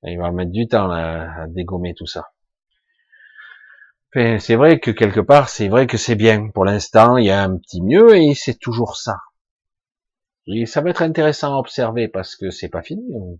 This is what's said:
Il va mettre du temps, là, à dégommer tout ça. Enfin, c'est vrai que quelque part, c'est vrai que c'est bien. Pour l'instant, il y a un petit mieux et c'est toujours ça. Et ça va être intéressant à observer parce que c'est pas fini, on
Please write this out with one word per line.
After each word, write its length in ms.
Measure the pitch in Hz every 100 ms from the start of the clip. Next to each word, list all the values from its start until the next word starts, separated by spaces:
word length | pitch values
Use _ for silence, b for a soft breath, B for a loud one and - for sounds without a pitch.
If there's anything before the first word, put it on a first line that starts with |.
Il 160 | - 87
va 120 | 87
mettre 220 | 87 90
du 160 | 95 117
temps, 180 | 113 95
là, 560 | 85 82 82 82 80
à 40 | 80
dégommer 480 | 85 85 90 90
tout 120 | 82 85
ça. 240 | - 78 _ _ _ _ B B B B B B B B B B B B B _
Enfin, 240 | - 117 110
c'est 160 | -
vrai 240 | 117 147 165
que 120 | -
quelque 300 | 107 107 98
part, 280 | 98 143 127
c'est 200 | - 104
vrai 180 | 113 131
que 100 | 110
c'est 180 | -
bien. 360 | 110 110 107 107
Pour 140 | 104
l'instant, 520 | 95 104 - 110 117 123
il 100 | 110
y 40 |
a 120 | 95
un 140 | 98 92
petit 260 | _ 90
mieux 340 | 92 160 233 208
et 180 | 156
c'est 240 | 143 - 120
toujours 380 | - 113 117 -
ça. 200 | - 98 - _ _ _ _ _ _ _ _ _ _ _ -
Et 200 | 104 113
ça 140 | -
va 100 | 156
être 120 | 175
intéressant 520 | 165 160 151 147 147
à 40 | 139
observer 480 | 131 - 117 113 110
parce 300 | 95 92 -
que 140 | 95
c'est 180 | - 92
pas 140 | 82
fini, 220 | - 185 247
on 220 | 131 90 85